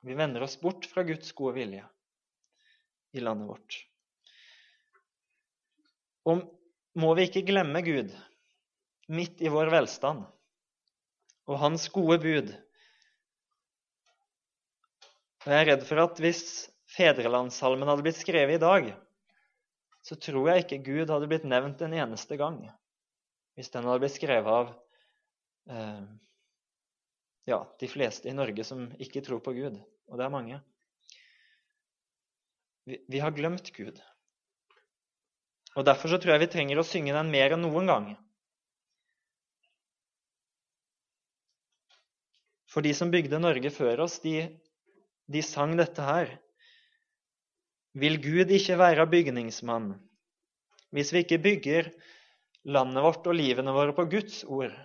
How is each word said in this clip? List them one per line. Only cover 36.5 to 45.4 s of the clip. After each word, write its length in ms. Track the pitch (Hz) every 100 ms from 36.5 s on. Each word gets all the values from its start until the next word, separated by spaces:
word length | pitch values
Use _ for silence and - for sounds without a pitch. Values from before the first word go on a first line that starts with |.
trenger 260 | 175 139 143
å 80 | 165
synge 300 | 180 143 147
den 160 | 160
mer 240 | 147 135 165
enn 80 |
noen 240 | 170 156 185
gang. 220 | 131 104 104 _ _ _ _ _ _ _ _ _ _ _ _ _ _ _ _ _ _ _ _ _ _ _ _ _ _ _ _ _ _ _ _ _ _ _ _ _ _ _ _ _ _ _ _ _
For 160 | 151
de 80 | 147
som 160 | 143 175
bygde 300 | 175 147 151
Norge 320 | 170 135 135
før 320 | 147 127 120
oss, 160 | 170 -
de, 240 | 160 160 160 - _ _ _ _ _ _ -
de 100 | 147